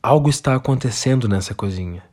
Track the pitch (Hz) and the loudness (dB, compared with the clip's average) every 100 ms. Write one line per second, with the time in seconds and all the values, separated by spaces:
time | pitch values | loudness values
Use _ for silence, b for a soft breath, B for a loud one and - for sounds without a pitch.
0 | 110 151 147 143 - 131 131 131 127 107 | 4 4 4 0 0 0 0 -2 -2 -2
1 | 131 131 117 98 98 98 101 95 90 85 | 0 0 2 -2 -2 -6 -6 -6 -8 -10
2 | - | -16